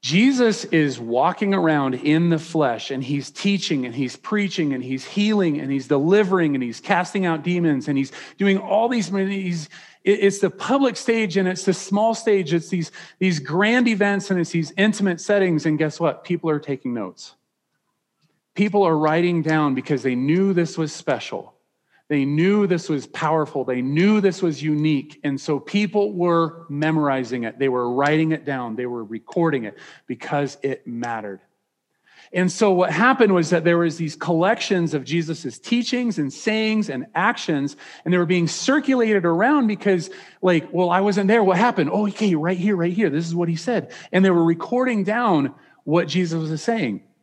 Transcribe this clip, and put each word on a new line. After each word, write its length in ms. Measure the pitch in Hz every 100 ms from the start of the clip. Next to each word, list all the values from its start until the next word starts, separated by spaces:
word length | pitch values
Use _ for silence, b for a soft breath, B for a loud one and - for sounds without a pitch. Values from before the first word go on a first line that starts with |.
Jesus 640 | 127 165 247 262 240 202 -
is 340 | 170 147 123
walking 540 | 117 120 156 185 202
around 400 | 196 165 151 135
in 360 | 127 147 160 170
the 100 | 160
flesh, 500 | 160 160 143 113 -
and 140 | 135
he's 260 | 127 143 135
teaching, 560 | - - 196 - 151 127
and 80 |
he's 220 | 117 131 -
preaching, 580 | - 214 196 - 151
and 100 | 131
he's 220 | 127 131 -
healing, 540 | - 208 214 180 147
and 120 | 135
he's 160 | 139 127
delivering, 680 | 143 151 202 202 190 160 139
and 80 |
he's 160 | 123 113
casting 480 | - 185 175 202 185
out 160 | 160
demons, 440 | 151 175 165 139 123
and 120 | 139
he's 120 | 135 B B B
doing 180 | 196 196
all 320 | - 202 233
these, 200 | 247 170
he's, 600 | 196 196 196 190 170 147 B B B
it, 200 | - 208
it's 160 | 196 196
the 100 | 185
public 480 | - - 269 269 190
stage, 400 | - 226 214 170
and 100 | 185
it's 180 | 185 -
the 80 |
small 420 | 175 - 202 220 226
stage. 360 | - 202 165
It's 180 | 170 156
these, 220 | 180 165 B B B
these 180 | 185 160
grand 480 | 135 160 208 240 240
events, 440 | 214 202 196 190
and 80 | 185
it's 100 | 165
these 240 | 170 151 -
intimate 460 | 208 208 196 170
settings. 460 | - 202 190 160 156
And 100 | 151
guess 220 | 156 -
what? 240 | 170 -
People 260 | - 170 160
are 100 | 151
taking 360 | 147 135 131 120
notes. 400 | 95 - - _ _ _ _ _ _ _ _ _ _ _ _ -
People 260 | 208 202
are 160 | 190 156
writing 460 | 151 156 175 170
down 320 | 156 156 147 131
because 260 | 127 143
they 140 | 127 123
knew 360 | 135 170 196
this 260 | 175 165 -
was 120 | 156
special. 600 | - - 120 - 95 - _ _ _ _ _ _
They 160 | 147 135
knew 420 | 147 180 208 202
this 220 | 175 -
was 180 | 151 123
powerful. 560 | - 160 160 143 143
They 180 | 127 127
knew 380 | 127 147 196 214
this 220 | 196 180
was 200 | 180 143
unique. 600 | 151 151 156 143 - -
And 160 | 147 139
so 220 | - 143
people 500 | - 208 208 208 202
were 540 | 190 175 170 165 165 -
memorizing 800 | 147 156 160 147 135 120 123 113
it. 120 | 110
They 120 | 135
were 200 | 123 120
writing 440 | 123 143 156 160
it 100 | 156
down. 320 | 139 135 117 110
They 100 | 123
were 200 | 120 107
recording 580 | 113 - - 165 143
it 140 | 107 - B B _
because 500 | 120 - 147 143 -
it 240 | 139 131 -
mattered. 540 | 117 120 117 107 95 _ _ _ _ _ b b b b
And 180 | 180 185
so 220 | - 214
what 180 | 180 180
happened 420 | 151 233 254 220
was 180 | 180 165
that 120 | 175
there 140 | 160 170
was 180 | 170 156
these 220 | 160 -
collections 760 | - 165 180 226 - 190 170
of 120 | 147 123
Jesus's 520 | 170 160 160 - -
teachings 640 | - 240 233 247 240 185
and 140 | 139
sayings 560 | - - 220 220 220 190
and 160 | 131 - 160
actions, 640 | 196 240 - 151 139 - B B
and 100 | -
they 40 | 180
were 80 | 170
being 240 | 180 165
circulated 760 | - - 285 294 262 226 208
around 440 | 175 165 226 294 233
because, 420 | 208 202 180 160 B B B
like, 260 | 185 175 -
"Well, 160 | 175 180
I 100 | 180
wasn't 300 | 202 202 196
there. 160 | 226 196
What 100 | 180
happened? 360 | 240 233 147
Oh, 160 | 185 214
okay, 260 | 196 214 160
right 220 | 160 185
here, 180 | 185 190
right 160 | 170
here. 180 | 185 196
This 160 | 143 170
is 80 |
what 140 | 170 170
he 80 | 165
said." 380 | - 226 - B B
And 140 | 185 190
they 60 |
were 120 | 175
recording 640 | 165 165 - 247 254 226 185
down 500 | 220 240 160 135 b b b -
what 240 | 165 160
Jesus 400 | 165 175 165 156
was 120 | 156
saying. 420 | - 226 143 98 _ _